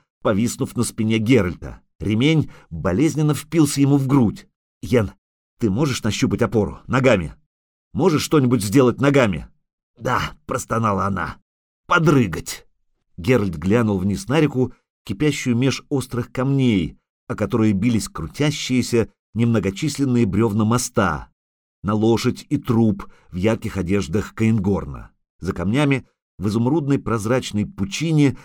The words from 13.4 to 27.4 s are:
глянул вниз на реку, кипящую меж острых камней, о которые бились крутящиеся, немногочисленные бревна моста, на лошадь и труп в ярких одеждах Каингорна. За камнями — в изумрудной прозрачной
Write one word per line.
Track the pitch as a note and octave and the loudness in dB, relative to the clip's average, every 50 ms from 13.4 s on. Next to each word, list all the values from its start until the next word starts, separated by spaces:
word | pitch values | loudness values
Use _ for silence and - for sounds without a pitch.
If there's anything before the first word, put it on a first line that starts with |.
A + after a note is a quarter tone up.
| G#2 F#2+ E2 | 0 -2 -4
глянул | D2+ D#2 F#2+ G#2+ B2 A#2+ G#2+ G2+ F2+ | -4 -2 0 0 2 2 0 -2 -2
вниз | F2+ G2+ G2 - - - | -2 -2 -4 -4 -4 -2
на | C3+ D#3+ | 0 2
реку, | D#3 D3 C3 B2+ B2+ A#2+ - _ _ _ _ _ _ | 2 2 0 -2 -4 -4 -6 _ _ _ _ _ _
кипящую | - G2 G2 D3+ D3+ D3 - - C3 A#2+ | -12 -6 -2 -2 -2 -2 -2 -2 -2 0
меж | A#2 C3 C3+ A#2+ - - _ | 0 0 0 -2 -4 -6 _
острых | D3 C3 B2 - - A#2 A#2 - - | -6 -6 -4 -4 -6 -6 -6 -6 -6
камней, | - B2+ C#3 C#3 C#3 C3 B2 G#2+ F#2 D#2 - - - _ _ _ _ _ - | -4 -2 -2 0 2 2 2 2 2 0 -2 -6 -12 _ _ _ _ _ -10
о | F#2+ | -6
которые | - G#2+ G2 B2 A2+ A2 A2 G2+ | -4 -4 -2 0 2 2 2 2
бились | F#2+ G#2 B2 A2+ G#2 - - | 2 0 0 0 0 -2 -4
крутящиеся, | - - D#2+ D#2 - - C#3+ D#3 D3+ - - - B2+ B2 A#2 - A#2+ A#2 G#2 - _ _ _ _ - | -8 -10 -12 -10 -4 -2 -2 -2 -2 -4 -4 -2 -2 -2 0 0 0 0 0 -2 _ _ _ _ -4
немногочисленные | G#2+ A#2 A#2 A2+ G#2+ F#2 G2 F#2+ - D#3+ D3 - C#3 C#3 B2+ B2 A#2+ A#2 | -2 0 2 2 2 0 0 -2 -2 -4 -4 -2 -2 -2 0 2 2 2
бревна | G2 - G2+ A2+ A2 G2+ A2 G#2+ | 2 2 2 0 2 2 0 2
моста, | G#2+ A#2+ A#2 - - - A#2+ G2+ F2 D#2 C2+ - - _ _ _ _ _ _ _ _ _ _ - | 2 2 0 0 -2 -2 0 0 0 -2 -4 -8 -14 _ _ _ _ _ _ _ _ _ _ -4
на | G2 A2 | -2 0
лошадь | G#2+ G#2+ A2+ A#2 G#2 - B2 - - - - | 2 2 2 2 2 2 -2 -2 -4 -4 -4
и | D3 | -4
труп | - - - A#2 A2+ A#2 A2 G2 G2+ - - - _ _ _ | -4 -2 0 2 4 4 2 2 0 -6 -14 -20 _ _ _
в | - | -6
ярких | F2+ F2+ A2 A2+ - - G2+ - | -2 0 0 0 -2 -4 -6 -6
одеждах | G2 F2 E2 G2 G2+ F#2 D2+ D#2+ G#2+ F#2 - - | -4 -2 -2 -2 -2 -2 -2 -2 -4 -4 -4 -4
Каингорна. | - A2+ A2+ A2+ A#2 F2 G#2 G2 E2+ C#2 D2+ C2+ A#1 - - _ _ _ _ _ _ | 0 2 2 2 2 2 0 0 -2 -4 -6 -12 -14 -16 -18 _ _ _ _ _ _
За | E2 F2 - | -8 -6 -6
камнями — | E2+ E2+ F#2+ A2+ C#3+ D3+ C#3 C#3 B2 - - _ _ _ _ _ - | -4 -2 -2 0 0 2 2 0 -2 -4 -8 _ _ _ _ _ -6
в | F2+ G#2+ | -4 -2
изумрудной | G2+ A2+ A#2 B2+ D3+ E3+ D3 C3+ C#3 C3+ | 0 0 0 0 0 0 0 0 -2 -2
прозрачной | - G#2 A2+ A2 F#2+ G#2+ C3 B2+ | -2 -2 -4 -4 -2 -2 -2 -2